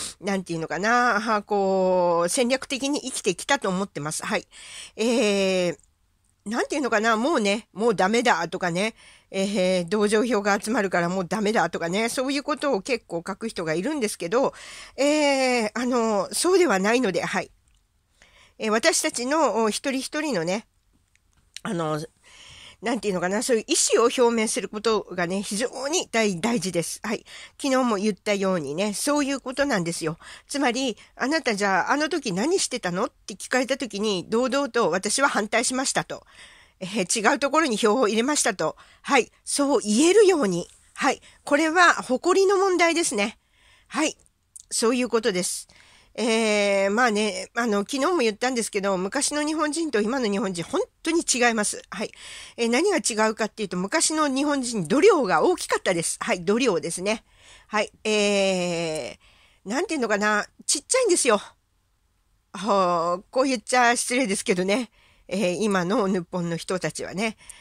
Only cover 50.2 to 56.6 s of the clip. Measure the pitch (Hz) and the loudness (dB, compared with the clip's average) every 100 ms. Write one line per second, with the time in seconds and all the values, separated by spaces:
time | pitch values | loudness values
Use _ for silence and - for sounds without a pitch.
50.2 | 220 196 202 170 160 330 508 _ - 339 | -2 -2 -2 -6 -4 -4 -4 _ -2 0
51.2 | - 247 240 226 208 - - 185 220 - | 0 2 2 2 -2 -6 -12 -8 -10 -10
52.2 | - - - - 233 240 392 320 - 214 | -20 -18 -14 -4 0 2 2 2 0 0
53.2 | 220 214 214 - 202 180 190 320 - 311 | 0 0 -4 -4 -6 -4 -2 0 0 0
54.2 | 294 262 294 285 240 226 151 254 403 349 | 0 2 0 0 -2 -4 0 6 6 6
55.2 | 208 160 240 359 - 440 - 170 - - | 4 4 4 0 -2 -2 0 0 -2 -6
56.2 | - 190 170 220 | -4 -2 0 2